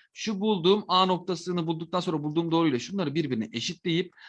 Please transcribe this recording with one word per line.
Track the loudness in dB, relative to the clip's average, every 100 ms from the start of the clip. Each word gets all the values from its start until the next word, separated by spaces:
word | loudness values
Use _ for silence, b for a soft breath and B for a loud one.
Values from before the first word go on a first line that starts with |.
| B
Şu | -8 -6 -2
bulduğum | 0 2 4 4 4
A | 2 4
noktasını | 2 -2 -6 -2 -2 -2
bulduktan | -4 -4 -2
sonra | -2 -2
bulduğum | -2 -2 2
doğruyla | 2 4 2
şunları | -2 -4 -2
birbirine | -2 0 -2 -4
eşitleyip | -6 -6 -4 -2 -2 -2 B